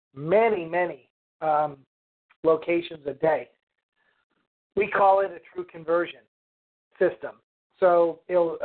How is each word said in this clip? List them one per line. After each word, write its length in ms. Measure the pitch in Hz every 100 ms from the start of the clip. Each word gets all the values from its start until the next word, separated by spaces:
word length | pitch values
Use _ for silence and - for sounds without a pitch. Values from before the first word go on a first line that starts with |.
| _
many, 520 | 135 151 190 226 208 165
many, 440 | 175 175 147 _ _ _ -
um, 360 | 156 151 151 139 135 _ _ _ _ _
locations 640 | 160 156 165 170 170 160 143
a 80 |
day. 360 | 131 160 147 - _ _ _ _ _ _ _ _ _ _ _ _ -
We 120 | 202
call 340 | 214 196 196
it 100 | 196
a 80 | 170 -
true 120 | 180 175
conversion 560 | 170 156 170 170 - _ _ _ _ _ _ _ -
system. 320 | 180 175 131 - _ _ _ -
So 420 | 185 175 170 160 -
it'll 300 | 180 170 160